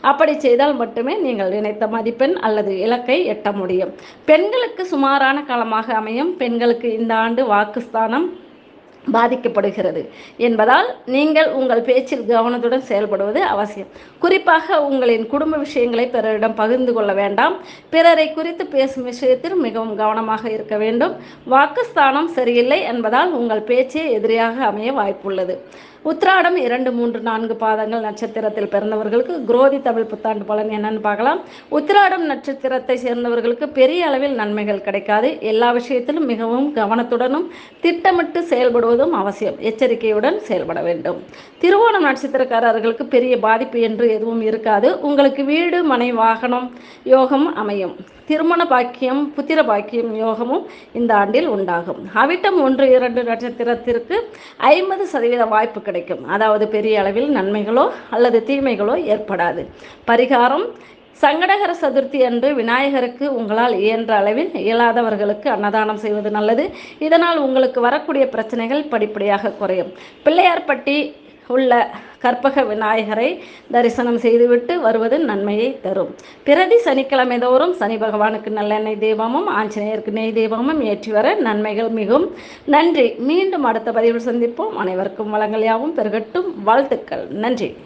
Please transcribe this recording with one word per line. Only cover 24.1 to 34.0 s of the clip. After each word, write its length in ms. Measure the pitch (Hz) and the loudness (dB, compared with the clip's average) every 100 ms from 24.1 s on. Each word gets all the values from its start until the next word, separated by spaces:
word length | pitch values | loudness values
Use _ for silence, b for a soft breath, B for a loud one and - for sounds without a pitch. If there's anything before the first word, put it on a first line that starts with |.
| 220 | -2
எதிரியாக 380 | 220 226 226 233 240 | 0 0 0 0 -2
அமைய 200 | 202 226 269 | -2 -4 -2
வாய்ப்புள்ளது. 540 | 202 185 202 190 180 180 - B B B 311 | -4 -4 -6 -4 -4 -6 -12 B B B -6
உத்திராடம் 480 | 320 381 381 349 359 | 0 2 4 4 0
இரண்டு, 260 | 247 247 254 240 | 0 0 -2 -2
மூன்று, 220 | 233 226 226 | -2 -2 -4
நான்கு 280 | 220 226 226 | -4 -4 -2
பாதங்கள் 420 | 220 214 214 226 220 | -2 -2 -2 -4 -6
நட்சத்திரத்தில் 600 | 208 220 226 220 220 202 | -8 -8 -4 -4 -4 -2
பிறந்தவர்களுக்கு 600 | 202 208 214 214 233 262 339 226 | -2 -2 -4 -2 -2 -2 -6 0
குரோதி 300 | 240 269 277 262 | 4 4 2 -2
தமிழ் 200 | 226 220 | -2 -4
புத்தாண்டு 320 | 214 220 208 202 | -4 -4 -4 -4
பலன் 200 | 214 214 214 | -4 -2 -4
என்னன்னு 260 | 214 220 214 | -4 -4 -4
பார்க்கலாம். 320 | 208 247 349 - B B 302 | 0 0 -2 -6 B B -4
உத்திராடம் 480 | 302 403 392 370 320 | 2 4 4 2 -2
நட்சத்திரத்தை 640 | 269 - 269 262 254 254 247 247 | -4 -6 -6 -4 -4 -2 -2 -2
சேர்ந்தவர்களுக்கு 600 | 240 240 233 233 233 294 269 | -2 -2 -2 -2 -2 -4 2
பெரிய 220 | 262 349 | 4 4